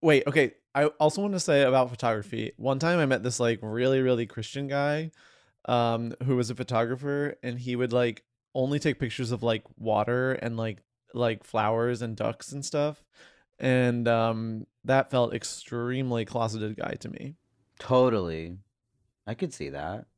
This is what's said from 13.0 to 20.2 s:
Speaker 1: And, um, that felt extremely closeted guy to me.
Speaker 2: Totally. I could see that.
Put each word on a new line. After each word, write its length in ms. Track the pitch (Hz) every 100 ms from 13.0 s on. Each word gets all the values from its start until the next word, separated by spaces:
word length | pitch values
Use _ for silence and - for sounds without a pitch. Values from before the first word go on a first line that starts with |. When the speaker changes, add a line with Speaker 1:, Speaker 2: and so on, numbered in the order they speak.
| _ _ - _ _ _
Speaker 1:
And, 480 | 131 127 123 120 120
um, 580 | 117 113 113 113 110 - _
that 260 | - 135 131
felt 200 | 131 117
extremely 920 | 117 - - - 120 120 127 131 117
closeted 500 | 107 123 113 110 107 107
guy 180 | - -
to 80 | -
me. 280 | - 135 151 _ _ _ _
Speaker 2:
Totally. 800 | - 127 127 110 87 80 82 90 - _ _ _ _ _ -
I 60 |
could 200 | 117 180
see 140 | - 143
that. 380 | 98 76 104 - _